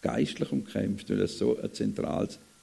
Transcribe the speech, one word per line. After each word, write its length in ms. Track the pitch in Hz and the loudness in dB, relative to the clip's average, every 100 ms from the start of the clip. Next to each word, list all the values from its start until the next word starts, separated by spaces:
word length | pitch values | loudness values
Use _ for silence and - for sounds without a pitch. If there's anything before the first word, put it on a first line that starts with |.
Geistlich 480 | - 120 147 - - | 0 2 0 0 -2
umkämpft, 580 | 139 - 104 104 101 - | -2 -2 -2 0 -2 -2
weil 100 | 104 | 0
es 180 | 95 - | 0 2
so 200 | - 117 | 2 2
ein 140 | - | 0
zentrales 640 | - 104 101 - - - - - - | -2 -2 0 0 0 -2 -4 -18 -20